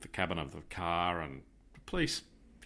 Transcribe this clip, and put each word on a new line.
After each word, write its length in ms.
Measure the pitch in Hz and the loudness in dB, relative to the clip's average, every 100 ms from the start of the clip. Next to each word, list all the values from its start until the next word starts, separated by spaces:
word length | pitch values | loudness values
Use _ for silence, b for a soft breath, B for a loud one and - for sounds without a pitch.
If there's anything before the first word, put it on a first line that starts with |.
the 80 | - | -8
cabin 300 | - 90 85 | 0 2 2
of 140 | 73 | -2
the 80 | 80 - | -6 -10
car, 500 | - 87 85 87 87 | -2 2 4 4 2
and 220 | 78 67 - - - | -2 -6 -14 -20 -20
the 60 | - | -18
police, 420 | - 185 160 - - - - - | -4 2 2 0 -6 -20 -20 -12